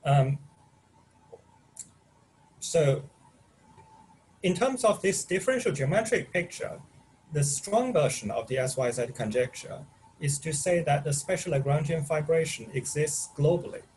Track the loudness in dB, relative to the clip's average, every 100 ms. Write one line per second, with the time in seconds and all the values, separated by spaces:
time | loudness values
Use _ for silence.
0 | 6 4 4 0 -6 _ _ _ _ _
1 | _ _ _ -20 _ _ _ -20 -20 _
2 | _ _ _ _ _ _ 0 4 4 2
3 | -4 _ -20 _ _ _ _ -20 -20 -20
4 | -20 -20 _ _ 0 2 0 4 2 2
5 | 0 0 -2 -2 0 0 0 0 2 0
6 | 2 -2 0 -4 -4 -8 -10 -12 -18 -20
7 | _ _ _ 0 0 -2 0 0 2 2
8 | 2 0 -4 -4 -2 -2 0 0 -2 0
9 | -4 -4 -2 0 0 -4 -14 -14 -16 _
10 | -20 _ -4 -2 -4 -2 2 2 2 0
11 | 0 -4 -2 -4 0 -2 2 0 0 -2
12 | -2 -2 2 2 0 -6 -6 -6 -4 -2
13 | -2 -2 -8 0 2 2 -2 -14 -16